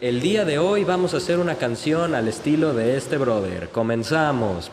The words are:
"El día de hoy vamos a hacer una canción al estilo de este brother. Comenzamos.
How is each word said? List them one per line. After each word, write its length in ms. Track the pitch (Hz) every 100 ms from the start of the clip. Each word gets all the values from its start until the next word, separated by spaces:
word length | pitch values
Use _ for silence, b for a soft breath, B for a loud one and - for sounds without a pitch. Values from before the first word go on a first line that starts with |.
"El 180 | 123 123
día 240 | 160 214
de 160 | 180 147
hoy 240 | 180 202
vamos 300 | 175 180 180
a 40 | 151
hacer 220 | - 175
una 160 | 175 156
canción 600 | 127 117 151 160 170 139
al 120 | 113
estilo 460 | 107 143 151 160
de 240 | 117 113 135
este 200 | 135 151
brother. 520 | 127 107 95 90 87
Comenzamos. 1000 | - 113 117 113 160 151 131 110 90 -